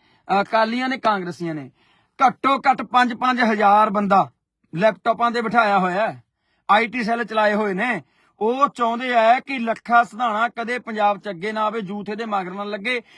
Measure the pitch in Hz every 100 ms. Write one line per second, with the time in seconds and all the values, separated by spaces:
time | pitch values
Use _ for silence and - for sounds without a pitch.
0 | _ _ - 196 196 220 220 240 254 262
1 | 226 202 175 - 170 156 131 _ _ _
2 | _ - 262 - 262 269 277 247 233 247
3 | 247 240 254 247 226 214 202 208 214 208
4 | 202 196 151 _ _ _ _ 160 214 214
5 | 233 220 233 233 220 233 214 202 185 180
6 | 214 127 _ _ _ _ - 208 233 247
7 | 220 233 220 220 214 208 214 185 247 202
8 | - _ _ _ 214 254 277 - 233 233
9 | 254 240 220 254 - 269 226 214 - 240
10 | 240 208 240 214 233 233 233 247 - 214
11 | 208 202 208 175 208 220 214 226 185 302
12 | 202 214 226 202 180 196 202 202 214 247
13 | -